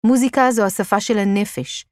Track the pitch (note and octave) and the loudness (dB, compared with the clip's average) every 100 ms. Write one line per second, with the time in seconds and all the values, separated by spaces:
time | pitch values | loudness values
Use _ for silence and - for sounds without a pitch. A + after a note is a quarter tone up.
0 | A3 B3+ B3+ C4+ B3+ A3+ G3+ - G3 G#3 | 4 2 2 2 2 2 0 -2 -2 -2
1 | G#3 G#3+ G3+ G3 G#3 - B2+ - - | 0 0 0 0 -2 -6 -10 -12 -16